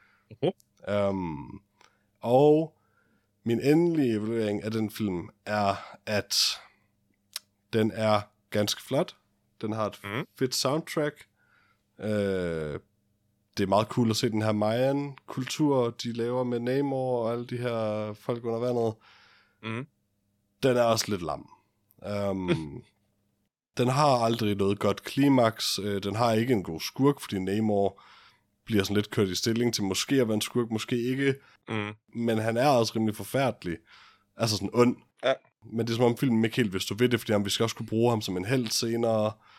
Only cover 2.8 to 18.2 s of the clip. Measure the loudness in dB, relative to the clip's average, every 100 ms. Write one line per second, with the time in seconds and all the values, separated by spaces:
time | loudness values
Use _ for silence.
2.8 | _ _ _ _ _ _ -2 0 4 4
3.8 | 4 2 2 0 -2 -2 -2 -2 -4 -2
4.8 | -4 -2 -2 -2 -6 _ -4 0 0 0
5.8 | -8 -12 -4 -2 0 0 0 -2 -12 _
6.8 | _ _ _ _ _ -18 -18 _ _ 0
7.8 | 0 0 2 2 0 _ _ -2 0 -4
8.8 | -2 -2 -2 -8 _ _ _ _ -8 -4
9.8 | -4 -6 -8 -6 -8 -4 -4 0 -2 -2
10.8 | -4 -4 -4 -6 -20 _ _ _ _ _
11.8 | _ -10 -4 0 0 0 -2 -4 -6 -8
12.8 | -12 _ _ _ _ _ _ -4 2 2
13.8 | 2 0 0 2 0 0 0 0 0 2
14.8 | 0 0 -6 -12 -10 -8 -6 -2 2 2
15.8 | 0 -4 -8 -4 -2 -2 -2 -2 0 0
16.8 | -2 -2 -2 0 -2 -4 -6 -6 -4 -2
17.8 | -2 -2 -6 -8